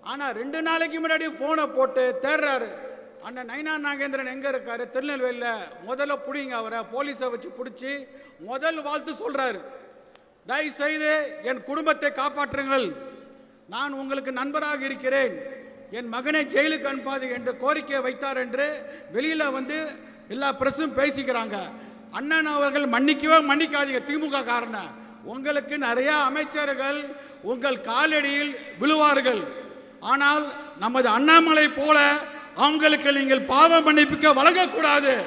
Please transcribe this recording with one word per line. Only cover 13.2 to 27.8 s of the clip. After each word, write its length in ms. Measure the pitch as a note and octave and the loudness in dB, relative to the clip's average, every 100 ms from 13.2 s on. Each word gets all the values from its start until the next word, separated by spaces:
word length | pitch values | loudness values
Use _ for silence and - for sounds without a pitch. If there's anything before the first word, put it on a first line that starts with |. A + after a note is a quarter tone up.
| - - - _ _ | -20 -20 -20 _ _
நான் 240 | G#3 C#4+ C4+ | -6 -6 -6
உங்களுக்கு 300 | C4+ C#4 C4+ | -4 -4 -4
நண்பராக 480 | B3+ C4+ D4+ D4+ D4 C4+ | -4 -2 -2 -2 -4 -4
இருக்கிறேன், 440 | C4+ C4 C4+ C4 - - - - - - | -4 0 2 0 -2 -10 -14 -18 -20 -14
என் 220 | G#3+ A#3+ | -10 -8
மகனை 300 | A3+ C4 D#4 C#4 | -6 0 0 2
ஜெயிலுக்கு 360 | - D4+ D#4 C#4 | 2 2 0 -4
அனுப்பாது" 400 | C4+ C4+ C4+ B3+ B3 | -4 -4 -6 -4 -6
என்று 160 | A#3+ B3 | -6 -2
கோரிக்கை 360 | B3+ D4+ C#4 C#4 | 0 0 -2 -2
வைத்தார் 420 | B3+ B3+ C#4 B3+ | -2 -4 -4 -4
என்று 240 | B3+ B3 D4 D4 A3+ - - G3+ | -4 -2 -2 -4 -12 -16 -6 -2
வெளியில 340 | D4+ D#4+ D4 C4 | -2 0 -2 -2
வந்து 220 | C4 D4+ D#4 - - - - | -6 -6 -6 -10 -18 -20 -12
எல்லா 240 | A3+ C#4 C#4 | -2 -2 0
பிரஸும் 340 | C4 C#4 D#4 A#3 | 0 0 -2 0
பேசிக்கிறாங்க. 580 | C#4+ C#4 B3+ A#3+ A3+ G3+ F3 - - - - | 0 0 -2 -2 -2 -6 -8 -12 -18 -20 -12
அண்ணன் 400 | A3+ C#4 D#4+ D#4 D4 | -8 0 0 2 2
அவர்கள் 320 | C#4+ C#4 C#4+ | 2 2 2
மன்னிக்கவே 460 | A#3 C#4 D4+ D4+ D#4+ D4 | 2 2 2 6 6 6
மன்னிக்காதீங்க 560 | C#4+ D#4+ D4 C#4 C4 C#4 | 2 2 0 0 -2 -4
திமுக 340 | D4+ D4+ C#4 A#3 | -4 -2 -4 -2
காரனை. 340 | A#3+ A#3 G#3+ E3+ - - - - | -2 -2 -8 -10 -14 -20 -18 -14
உங்களுக்கு 400 | A#3+ C4+ C#4+ C#4+ D4 | -8 -2 -2 -2 -4
நிறைய 320 | C4 A#3 C4+ D4+ C4+ | 0 0 2 2 2
அமைச்சர்கள் 760 | C#4+ D4+ D4+ C#4+ C4+ C4+ D4 C#4+ C#4 - - F#3+ | 0 -4 -4 -4 -2 -4 -4 -6 -14 -16 -12 -6
உங்கள் 320 | B3 C#4 B3+ | -2 -2 -2